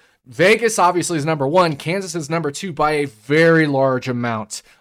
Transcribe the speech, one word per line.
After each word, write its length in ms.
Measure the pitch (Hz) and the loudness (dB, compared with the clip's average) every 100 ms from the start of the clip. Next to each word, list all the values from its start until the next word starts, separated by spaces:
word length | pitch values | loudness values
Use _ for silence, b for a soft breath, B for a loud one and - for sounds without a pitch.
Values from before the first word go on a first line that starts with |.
| b b _ | b b _
Vegas 520 | 117 180 220 226 214 | 0 2 4 0 2
obviously 400 | 180 180 160 170 | 2 2 -2 -4
is 80 | 147 | -2
number 200 | 156 135 | -2 0
one. 280 | 175 175 147 | 2 2 0
Kansas 380 | 156 190 185 | -6 -6 -6
is 160 | 170 143 | -8 -6
number 200 | 165 147 | -4 -4
two 220 | 143 196 | -6 -8
by 200 | 147 151 | -4 -2
a 140 | 151 143 | -2 -4
very 600 | - - 151 165 165 156 | -8 -2 4 4 4 4
large 420 | 135 135 127 131 | 2 2 0 -4
amount, 540 | 120 120 113 104 - - b | -4 -4 -6 -8 -14 -18 b